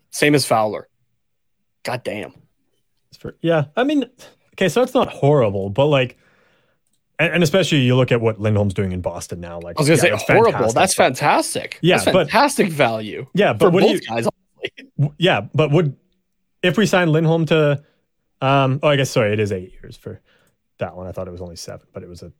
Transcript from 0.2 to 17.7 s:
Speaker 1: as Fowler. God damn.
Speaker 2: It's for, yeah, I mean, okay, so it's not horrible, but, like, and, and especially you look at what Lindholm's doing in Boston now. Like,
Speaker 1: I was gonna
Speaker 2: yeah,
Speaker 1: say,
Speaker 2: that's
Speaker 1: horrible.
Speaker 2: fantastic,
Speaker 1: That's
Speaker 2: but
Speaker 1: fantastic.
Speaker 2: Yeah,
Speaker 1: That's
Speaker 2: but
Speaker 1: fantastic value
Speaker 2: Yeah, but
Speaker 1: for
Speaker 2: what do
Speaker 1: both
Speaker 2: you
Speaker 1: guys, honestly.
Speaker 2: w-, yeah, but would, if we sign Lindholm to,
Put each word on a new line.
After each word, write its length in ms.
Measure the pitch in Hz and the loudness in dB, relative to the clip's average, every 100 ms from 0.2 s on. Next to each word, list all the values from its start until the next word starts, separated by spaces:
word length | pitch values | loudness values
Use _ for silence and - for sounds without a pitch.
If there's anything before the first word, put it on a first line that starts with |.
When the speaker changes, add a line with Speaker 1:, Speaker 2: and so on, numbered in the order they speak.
| 151 | 2
Speaker 1:
as 120 | 147 - | 2 2
Fowler. 420 | 117 107 90 - _ _ _ _ _ _ _ _ _ | 0 0 -4 -14 _ _ _ _ _ _ _ _ _
God 200 | - 123 | -10 -8
damn. 300 | - 101 80 - _ _ _ _ _ _ _ | -8 -10 -12 -16 _ _ _ _ _ _ _
Speaker 2:
It's 80 | - | -18
for, 180 | - - | -18 -6
yeah, 240 | 165 165 147 - | 0 0 0 -2
I 80 | |
mean, 220 | 269 302 240 _ - _ _ | 0 0 -2 _ -20 _ _
okay, 160 | - 190 | -2 0
so 100 | 233 | 2
it's 140 | 247 | 0
not 140 | 262 - | 0 -2
horrible, 600 | - 139 147 110 98 98 | 0 2 4 2 0 -6
but, 180 | 98 143 | 0 2
like, 280 | 139 127 - _ _ _ _ _ _ _ _ _ - | 2 0 -6 _ _ _ _ _ _ _ _ _ -4
and, 160 | 165 | -2
and 80 | 165 | 0
especially 380 | 165 190 165 151 | 0 2 2 2
you 160 | 123 127 | 2 2
look 160 | 123 | 2
at 80 | 120 | 0
what 180 | 113 107 | 0 -2
Lindholm's 320 | 107 104 101 | -2 0 0
doing 200 | 92 95 | -2 -4
in 100 | 90 | -4
Boston 380 | 87 85 - 87 | -6 -8 -12 -14
now. 200 | 85 85 | -12 -14
Like, 160 | 85 - | -12 -4
Speaker 1:
I 60 | |
was 60 | 143 | 2
gonna 80 | 160 | 4
Speaker 2:
yeah, 40 | |
Speaker 1:
say, 80 | 175 | 2
Speaker 2:
that's 120 | 120 | 0
Speaker 1:
horrible. 300 | - 185 226 | 2 4 4
Speaker 2:
fantastic, 220 | 123 107 | 2 0
Speaker 1:
That's 200 | 135 190 | 2 0
Speaker 2:
but 80 | - | 2
Speaker 1:
fantastic. 720 | 175 127 147 240 - - - - | 0 2 0 0 0 -6 -8 -2
Speaker 2:
Yeah, 140 | 160 180 | 0 2
Speaker 1:
That's 80 | - | 2
Speaker 2:
but 80 | |
Speaker 1:
fantastic 540 | 190 151 202 285 254 202 | 2 2 2 2 2 -2
value 560 | 147 123 110 107 80 131 | 2 0 0 -8 -10 -8
Speaker 2:
Yeah, 180 | 170 190 | 0 0
but 140 | 113 175 | 4 2
Speaker 1:
for 40 | |
Speaker 2:
what 80 | 175 | 4
do 60 | - | 2
Speaker 1:
both 60 | - | 2
Speaker 2:
you 0 | - | -4
Speaker 1:
guys, 180 | 117 - | -4 -4
honestly. 600 | - _ _ - - - - | -6 _ _ -12 -12 -16 -4
Speaker 2:
w-, 160 | 143 - | -4 0
yeah, 240 | 175 120 104 | 0 0 -2
but 160 | - 151 | -2 2
would, 260 | 151 156 127 _ _ _ _ _ _ | 2 0 -4 _ _ _ _ _ _
if 160 | 180 220 | -2 0
we 80 | 190 | 2
sign 260 | 185 175 | 2 2
Lindholm 320 | 151 165 165 160 | 2 2 0 0
to, 360 | 160 147 | 2 2